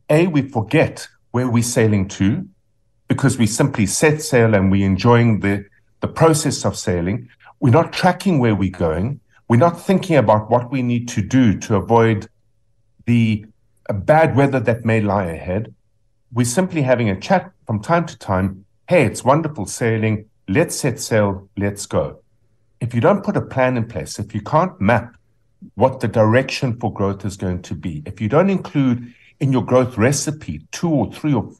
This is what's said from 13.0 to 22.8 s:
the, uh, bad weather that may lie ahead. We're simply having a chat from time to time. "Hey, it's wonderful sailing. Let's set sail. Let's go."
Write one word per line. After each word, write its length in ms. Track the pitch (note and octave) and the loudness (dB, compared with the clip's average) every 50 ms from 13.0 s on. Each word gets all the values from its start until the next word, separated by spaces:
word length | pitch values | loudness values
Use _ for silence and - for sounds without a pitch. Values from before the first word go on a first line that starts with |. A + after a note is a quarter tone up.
| _ | _
the, 400 | - A#2+ A#2 A2+ A2 G#2+ G#2+ - - _ _ _ _ _ _ _ - | 0 2 2 2 2 0 -2 -4 -10 _ _ _ _ _ _ _ -6
uh, 60 | G#2+ | -6
bad 420 | G2 - - D3+ D#3 E3 D#3 - | -4 2 2 4 4 4 4 4
weather 240 | C3 C#3 C#3 C#3 C3 | 2 2 2 2 0
that 240 | A#2 A#2+ A2+ A2+ - | 0 0 -2 0 0
may 160 | A#2 A2+ A2+ | 0 0 0
lie 240 | G2+ G2+ F#2+ G#2 F#2+ | 0 0 0 -2 -2
ahead. 500 | E2+ D#2+ D2+ - F#2 F2+ G#2+ A2+ - - _ _ _ _ _ _ _ _ _ _ _ A#2+ | -4 -6 -8 -8 -6 -6 -6 -6 -8 -14 _ _ _ _ _ _ _ _ _ _ _ -4
We're 120 | A#2 B2 | -2 -2
simply 380 | A#2+ - F#3 F#3 F#3 F3 D#3 C3+ | -2 0 -2 -2 -2 -2 -2 2
having 280 | B2+ B2+ A2+ A#2+ G#2 | 2 2 2 2 0
a 80 | F#2+ F#2+ | -2 -4
chat 320 | - - G3 F3+ - - - _ _ | -2 0 0 0 0 -4 -14 _ _
from 140 | - A2 G#2 | -6 -6 -6
time 260 | - - E3 F3 E3+ | -2 0 0 0 0
to 100 | E3 - | -2 -8
time. 480 | - - - F#2+ F#2 F#2+ G2 G2 F#2+ - _ _ _ _ - | -14 -8 -4 -2 -2 -2 -2 -4 -8 -16 _ _ _ _ 0
"Hey, 160 | F3 F3 C3 | 2 2 2
it's 180 | G2+ - - - | 2 0 -2 0
wonderful 420 | B2 C#3 D#3+ D#3+ D3+ D3+ - - | 2 2 2 2 -2 -6 -8 -10
sailing. 600 | - - - B2 A#2 A2+ A2 A2 A2 G#2+ G#2+ - - _ _ _ | -10 -8 -4 -2 -2 -2 0 0 0 -2 -2 -6 -12 _ _ _
Let's 300 | - F#2+ C3+ E3+ C3 - | -2 0 0 0 0 -4
set 240 | - - D3 A#2 - | -4 -4 -4 -4 -4
sail. 480 | - - A#2+ G#2+ G#2 G2+ F#2+ G2 - _ _ | -6 -2 0 2 2 0 -2 -4 -10 _ _
Let's 300 | G2 G2 G2+ G2+ - - | -6 -4 -4 -4 -6 -10
go." 340 | - - F#2 D2 D2 - - _ _ _ _ _ _ _ _ _ _ _ _ | -4 -4 -2 -2 -4 -8 -14 _ _ _ _ _ _ _ _ _ _ _ _